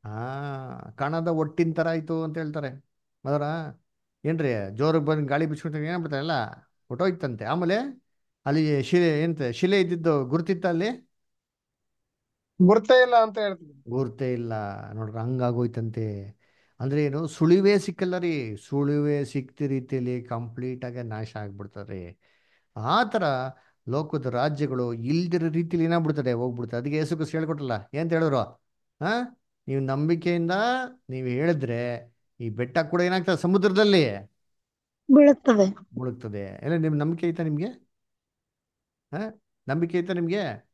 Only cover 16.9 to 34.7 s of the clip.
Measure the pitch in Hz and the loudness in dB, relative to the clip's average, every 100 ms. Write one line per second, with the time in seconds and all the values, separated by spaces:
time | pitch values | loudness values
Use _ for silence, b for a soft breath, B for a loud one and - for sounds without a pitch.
16.9 | 143 147 143 160 - 160 185 196 202 202 | 0 0 -2 -6 2 6 8 6 4 0
17.9 | 175 190 180 170 151 113 101 - 139 143 | -4 -2 -2 -2 -2 -4 -8 -4 0 2
18.9 | 147 147 147 131 143 131 - 143 135 127 | 2 2 0 -2 -6 -8 -6 -2 -2 -2
19.9 | 135 123 123 123 117 117 117 127 127 127 | -4 -2 -4 -6 -8 -8 -8 -8 -6 -8
20.9 | 123 117 110 110 110 104 101 101 107 104 | -8 -8 -8 -8 -10 -12 -12 -14 -14 -12
21.9 | 98 87 - _ _ _ _ _ 113 113 | -12 -12 -18 _ _ _ _ _ -8 0
22.9 | 196 208 220 160 131 131 - _ _ - | 2 2 0 0 -2 -4 -10 _ _ -4
23.9 | 135 156 156 127 120 147 143 147 127 123 | -4 -2 -4 -2 0 0 0 -2 -2 -4
24.9 | 117 120 165 175 175 160 160 170 175 165 | -4 -2 0 0 0 0 -2 -2 0 2
25.9 | 170 156 147 127 117 127 120 117 120 135 | 2 0 0 0 0 -2 -4 -6 -6 -2
26.9 | 151 151 165 156 160 160 151 135 107 - | -2 -2 -2 -4 -4 -4 -4 -4 -6 -4
27.9 | 143 165 165 160 135 101 - _ _ _ | -6 0 2 2 2 -2 -8 _ _ _
28.9 | _ 170 233 247 - _ _ - 135 135 | _ -2 -2 -4 -12 _ _ -4 -2 -2
29.9 | 135 156 170 175 175 170 185 233 254 254 | 0 0 0 0 0 0 0 0 -2 -6
30.9 | - - 131 127 123 165 156 127 117 120 | -12 -12 -6 -4 0 2 0 -2 -4 -4
31.9 | 120 117 _ _ _ 117 110 127 165 160 | -6 -12 _ _ _ -8 -4 -2 -2 0
32.9 | 175 180 185 170 165 175 190 196 190 208 | 0 2 0 0 0 2 4 4 4 6
33.9 | 190 131 101 101 _ _ _ _ | 6 4 -2 -12 _ _ _ _